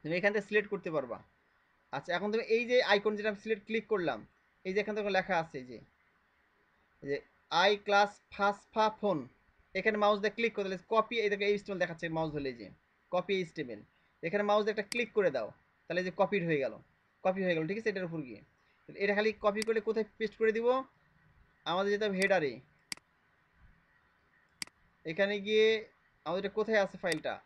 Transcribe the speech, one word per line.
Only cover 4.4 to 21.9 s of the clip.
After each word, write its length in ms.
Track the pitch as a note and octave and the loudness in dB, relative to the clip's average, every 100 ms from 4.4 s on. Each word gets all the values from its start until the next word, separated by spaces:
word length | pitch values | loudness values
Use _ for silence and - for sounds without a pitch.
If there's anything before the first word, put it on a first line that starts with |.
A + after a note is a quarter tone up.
| _ _ F#3+ | _ _ -4
এই 60 | |
যে 40 | F#3+ | -2
এখান 120 | G#3 G#3+ | -2 -4
থেকে 140 | G#3 F#3+ | 0 0
লেখা 160 | F#3 F3+ | 0 -2
আছে 160 | D#3+ C#3 B2+ | -2 -8 -14
যে, 100 | A#2+ - _ _ _ _ _ _ _ _ _ _ _ | -16 -20 _ _ _ _ _ _ _ _ _ _ _
এই 60 | C#3 | -6
যে 60 | C#3+ - _ _ D#3+ | -6 -6 _ _ 4
আই 80 | F#3+ G#3 G3+ | 4 4 2
ক্লাস 240 | G3+ G#3 - _ | 4 4 0 _
ফাসফা 520 | - G3+ G3+ _ A3+ G#3+ G#3+ | 0 0 0 _ 0 0 2
ফোন, 180 | G#3 E3 A#2+ _ _ _ _ F#3+ | -2 -2 -4 _ _ _ _ -2
এখানে 180 | A3 G#3 | 0 2
mouse 160 | G#3 G#3 | 4 4
দিয়ে 120 | G#3 G#3 | 0 0
click 140 | A#3 A3 | -2 -2
করে 100 | G3 | -6
দিলে 120 | F#3+ - | -6 0
copy, 240 | A3 A3 A#3 | 0 0 0
এই 40 | G#3+ | -2
দেখো 120 | G3+ G3+ | 0 0
এইচটিএমএল 300 | G#3 G3+ F#3+ | 0 -2 -4
দেখাচ্ছে 220 | F3 E3 E3+ D#3+ | -4 -4 -6 -2
mouse 140 | D#3+ | -2
ধরলে, 140 | D3+ C#3 | -4 -6
এই 60 | A#2+ | -8
যে 80 | G2 - _ _ _ | -16 -20 _ _ _
copy 180 | F3+ F3+ G3 | -4 -2 -2
এইচটিএমএল, 400 | E3+ - C3+ G#2+ - _ _ _ | -4 -6 -8 -10 -16 _ _ _
এখানে 200 | E3 G#3 G#3 | -4 -2 2
mouse 120 | G#3 | 2
দিয়ে 100 | G#3+ | 2
একটা 120 | G#3+ G#3 | -2 -4
click 180 | A#3+ A#3 G#3+ | -4 -2 2
করে 140 | F#3 C3 | 2 2
দাও, 120 | A2 - _ _ | -6 -10 _ _
তাহলে 160 | _ E3+ | _ -4
এই 40 | F#3 | -4
যে 40 | F3 | 0
copied 220 | F#3+ G3+ E3+ | 0 2 0
হয়ে 120 | D3+ | 0
গেল, 100 | B2+ G#2+ - _ _ _ | 0 -6 -18 _ _ _
কপি 160 | F#3+ F#3+ | -2 0
হয়ে 100 | F#3 E3 | 0 0
গেল, 80 | D#3+ | 0
ঠিক 80 | G3+ | -2
আছে? 100 | A3 | -4
এটার 140 | G3 F3+ | -4 -6
উপর 100 | E3 C3 | -6 -8
গিয়ে 120 | G2 - _ _ _ | -12 -18 _ _ _
তাহলে 160 | - D3+ | -20 -2
এটা 100 | G3 G3+ | 0 2
খালি 140 | A3 G#3 | 2 2
copy 180 | G#3 G3+ A3 | -2 0 -2
করে 100 | A3 G#3+ | -2 0
কোথায় 180 | A3 G#3+ _ | -2 -4 _
paste 160 | A3 - | -6 0
করে 100 | A3 A3 | 0 2
দিব? 100 | A#3 C4 C4+ _ _ _ _ _ _ _ - | 2 0 -2 _ _ _ _ _ _ _ -4
আমাদের 180 | F3 G3+ | 0 0